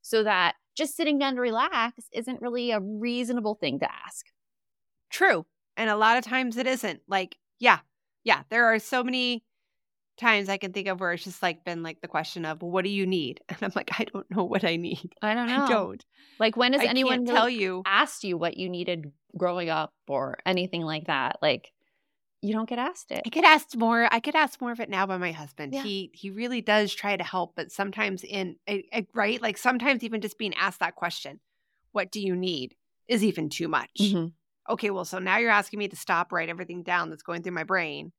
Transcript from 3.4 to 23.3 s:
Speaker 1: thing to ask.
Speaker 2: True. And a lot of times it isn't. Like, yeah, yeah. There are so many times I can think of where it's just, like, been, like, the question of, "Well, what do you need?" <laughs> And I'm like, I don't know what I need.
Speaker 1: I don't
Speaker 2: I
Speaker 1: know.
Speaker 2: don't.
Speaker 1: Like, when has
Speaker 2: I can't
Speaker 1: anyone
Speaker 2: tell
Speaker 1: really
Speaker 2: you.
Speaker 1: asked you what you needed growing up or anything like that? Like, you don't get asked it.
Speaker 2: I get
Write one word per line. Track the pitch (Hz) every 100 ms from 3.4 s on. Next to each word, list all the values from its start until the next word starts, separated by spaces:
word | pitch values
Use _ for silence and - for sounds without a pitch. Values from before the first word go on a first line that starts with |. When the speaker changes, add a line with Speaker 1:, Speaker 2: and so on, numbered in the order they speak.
| 214 208
Speaker 1:
thing | 151 131
to | -
ask. | - - - - _ _ _ _ _ _ _ _
Speaker 2:
True. | - 381 196 165 _ _ -
And | 220
a | 208
lot | 220 240
of |
times | 240 254 254 233
it | 254
isn't. | 262 208 151 -
Like, | 190 185 - _ _
yeah, | 240 180 - _ _ _
yeah. | - 165 -
There | 226 233
are | 220
so | - 254
many | 247 254 247 240 - _ _ _ _ _ _ -
times | 240 208 196
I | 196
can | 190
think | 196 196
of | 185
where | 180
it's | 170
just, | 190 180
like, | 180 170
been, | - 170
like, | 165 156
the | 175
question | 156 160 175 160
of, | 156
"Well, | 175
what | 185
do | 185
you | 202 185
need?" | 185 135 - -
<laughs> |
And | -
I'm | 196 -
like, | - -
I | -
don't | 196 -
know | 185
what | 180 185
I | 175 170
need. | 175 180 175 -
Speaker 1:
I | 214
don't | 226 240
Speaker 2:
I | 262
Speaker 1:
know. | 269
Speaker 2:
don't. | 220 190 - - _ _ -
Speaker 1:
Like, | 220 220
when | 247
has | 277
Speaker 2:
I | 247
can't | 254
Speaker 1:
anyone | 262 254 247
Speaker 2:
tell | 240 233
Speaker 1:
really | 240
Speaker 2:
you. | 190 185 190
Speaker 1:
asked | 196 294 -
you | 202 170
what | 170 -
you | 190
needed | 180 175 175 147 - _ 170
growing | 175 175 170
up | 160 151 _ -
or | 139 135 - -
anything | 180 180 170
like | 160 156 160
that? | 143 127 -
Like, | 151 131 - _ _ _ _ _ _ _
you | 202
don't | 220 226
get | 240
asked | 269 370 -
it. | -
Speaker 2:
I |
get | 233